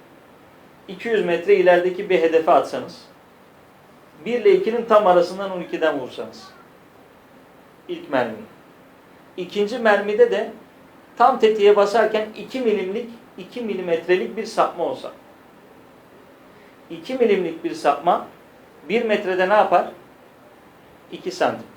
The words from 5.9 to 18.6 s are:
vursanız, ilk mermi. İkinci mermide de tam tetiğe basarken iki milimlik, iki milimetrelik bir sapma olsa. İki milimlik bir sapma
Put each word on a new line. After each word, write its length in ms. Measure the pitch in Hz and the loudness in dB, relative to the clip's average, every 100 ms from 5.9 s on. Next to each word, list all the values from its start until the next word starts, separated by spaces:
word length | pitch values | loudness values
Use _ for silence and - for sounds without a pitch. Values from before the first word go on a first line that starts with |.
| 143 | -2
vursanız, 500 | 123 - 110 110 - - - - - _ - - _ - - - - _ - | -8 -12 -14 -14 -20 -20 -20 -20 -20 _ -20 -20 _ -20 -20 -20 -20 _ -14
ilk 220 | 165 - | -14 -6
mermi. 260 | 135 117 107 - - - - - _ _ - - - | -4 -4 -8 -18 -20 -20 -20 -20 _ _ -20 -20 -14
İkinci 420 | - 202 202 247 | -10 -4 -4 -2
mermide 520 | 220 202 208 208 226 | 2 2 0 2 4
de 200 | 196 - - - - - - - - | 2 -6 -12 -20 -20 -20 -20 -12 2
tam 220 | 247 247 | 2 4
tetiğe 360 | 220 214 202 208 | 2 4 4 6
basarken 500 | 202 233 214 214 214 - | 4 2 0 0 -6 -12
iki 240 | - 262 | -10 -4
milimlik, 480 | 233 208 185 214 233 - - - | -2 -2 -4 -6 -10 -16 -20 -20
iki 220 | 180 247 | -16 -10
milimetrelik 760 | 220 185 180 160 180 185 226 208 | -8 -6 -4 -4 0 0 -2 -8
bir 80 | |
sapma 400 | 202 - 156 - | -8 -2 -2 -2
olsa. 280 | 135 127 - - - - - - - - - - - - - - - - - - - | -6 -6 -12 -18 -20 -20 -20 -20 -20 -20 -20 -20 -20 -20 -20 -20 -20 -20 -20 -20 -20
İki 240 | 160 - | -18 -8
milimlik 500 | 254 220 190 170 160 | -2 2 2 -2 -6
bir 100 | 170 | -10
sapma 520 | 147 151 139 175 226 - - - - | -4 -2 0 0 -2 -4 -20 -20 -20